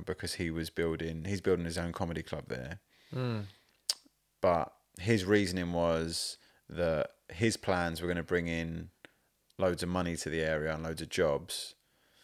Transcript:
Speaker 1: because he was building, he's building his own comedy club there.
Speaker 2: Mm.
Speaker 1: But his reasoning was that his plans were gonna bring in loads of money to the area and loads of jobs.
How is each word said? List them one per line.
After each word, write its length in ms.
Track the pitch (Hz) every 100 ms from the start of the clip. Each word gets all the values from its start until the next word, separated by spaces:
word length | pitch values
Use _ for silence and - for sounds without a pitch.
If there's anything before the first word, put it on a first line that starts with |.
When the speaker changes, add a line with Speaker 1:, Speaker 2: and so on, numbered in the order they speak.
Speaker 1:
because 300 | 78 90 85
he 160 | - 85
was 180 | 80 80
building, 540 | - 85 80 82 82
he's 160 | 87 98
building 240 | 98 87
his 140 | 82 85
own 140 | 85
comedy 300 | - 87 82
club 220 | - 76 -
there. 320 | 62 65 92 _ _ -
Speaker 2:
Mm. 300 | 127 123 110 98 - _ _ - - _ _ _ -
Speaker 1:
But 320 | 92 85 - - _ -
his 260 | 95 110
reasoning 480 | 92 104 92 90 87
was 640 | 85 85 82 82 82 - - _ _ -
that 420 | 80 85 76 - - -
his 280 | 82 113 -
plans 440 | - 90 85 82
were 60 | 87
gonna 140 | 87
bring 240 | 80 87 85
in 420 | 82 85 82 85 _ - _ _ _ _ -
loads 260 | 92 85
of 40 | 87
money 280 | 90 85 80
to 120 | -
the 100 | 80
area 340 | 80 78 78
and 80 | 78
loads 180 | 80 80
of 60 | 80
jobs. 640 | - 80 69 - - - - _ _ _ _